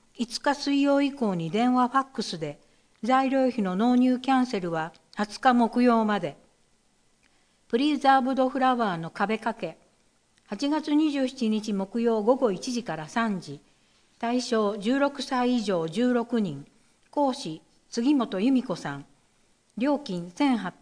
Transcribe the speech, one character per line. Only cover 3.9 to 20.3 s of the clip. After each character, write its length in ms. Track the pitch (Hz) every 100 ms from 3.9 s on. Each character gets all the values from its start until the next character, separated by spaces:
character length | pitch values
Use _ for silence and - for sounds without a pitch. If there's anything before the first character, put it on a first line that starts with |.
| 247
入 220 | 254 254
キ 140 | 262
ャ 60 | 262
ン 80 | 254
セ 120 | 202
ル 120 | 180
は 240 | 160 160 - _
二 240 | - 208 -
日 140 | 262
木 300 | 240 226 240
曜 240 | 247 226 214
ま 140 | 202
で。 180 | 165 - _ _ _ _ _ _ _ _ _ _ _ _ _
プ 80 | 233
リ 220 | 294 277
ザ 220 | 269 269
ー 20 |
ブ 120 | 254
ド 140 | 262 262
フ 100 | 262
ラ 180 | 262 240
ワ 180 | 220
ー 20 | 170
の 140 | 165
壁 260 | - 202 220
掛 240 | 180 -
け。 160 | 165 160 _ _ _ _ _ _ _
八 240 | 202 285
月 240 | 302 302
二 160 | 294 311
十 180 | 277 254
七 220 | 262 220
日 240 | 214 214
木 260 | 202 196 233
曜 220 | 233 226
午 140 | 208 262
後 140 | 233
一 220 | 180 -
時 100 | 240
か 140 | - 160
ら 100 | 151
三 360 | 233 226 185
時。 180 | 147 143 _ _ _ _ _ _
対 220 | 233 247
象、 380 | 247 220 208 214
十 200 | 196 269
六 220 | 277 277
歳 340 | 240 254 247
以 60 | 247
上 260 | 202 180 165
十 280 | 170 247
六 260 | 247 226 240
人。 240 | 190 139 147 _ _ _ _
講 240 | - 277
師、 260 | 247 170 156 - _ _
杉 240 | - 240
本 260 | 294 226 190
由 100 | 233
美 120 | 262
子 120 | -
さ 200 | 170 156 143
ん。 80 | - _ _ _ _ _ _ -
料 220 | 269 285
金 320 | 285 180 175